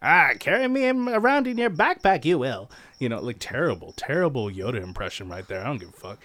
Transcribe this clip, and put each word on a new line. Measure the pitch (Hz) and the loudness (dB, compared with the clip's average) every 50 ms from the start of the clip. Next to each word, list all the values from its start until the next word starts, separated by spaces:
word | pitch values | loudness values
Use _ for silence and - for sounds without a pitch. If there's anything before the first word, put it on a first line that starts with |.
Ah, | - 139 160 180 160 139 127 - | 4 4 6 6 6 4 4 0
carry | - - 170 233 262 | 0 0 0 2 2
me | 254 254 269 269 | 2 0 2 2
in, | 254 262 262 247 247 | 2 2 0 -2 0
around | 240 220 208 247 277 285 277 | 0 2 4 4 4 4 2
in | 254 247 | 0 0
your | 226 233 233 | 0 0 0
backpack, | 190 151 208 302 359 - - 196 190 165 - | 2 2 2 2 2 2 4 4 4 4 4
you | 151 180 | 2 2
will. | 160 123 135 120 95 101 - - - - - _ _ | 2 2 -2 -4 -6 -8 -14 -18 -20 -20 -20 _ _
You | 135 120 | -4 -4
know, | 117 110 | -2 -2
like, | - 120 120 - | -6 -8 -8 -8
terrible, | - - - 123 160 170 110 85 90 - - | -10 -8 -4 -2 0 0 0 -2 -6 -16 -14
terrible | - - - 139 175 185 170 143 131 110 104 | -12 -6 -4 0 0 2 0 0 -2 -4 -4
Yoda | 98 95 95 110 123 110 | -4 -6 -6 -4 -4 -4
impression | 92 90 92 - 104 - - - 101 92 | -6 -8 -8 -8 -8 -8 -8 -10 -12 -10
right | 87 90 95 | -10 -12 -10
there. | - 98 92 | -8 -8 -6
I | 95 | -6
don't | 123 147 117 | -6 -6 -6
give | - 87 | -8 -12
a | 98 | -20
fuck. | - - 92 101 - | -18 -16 -16 -16 -14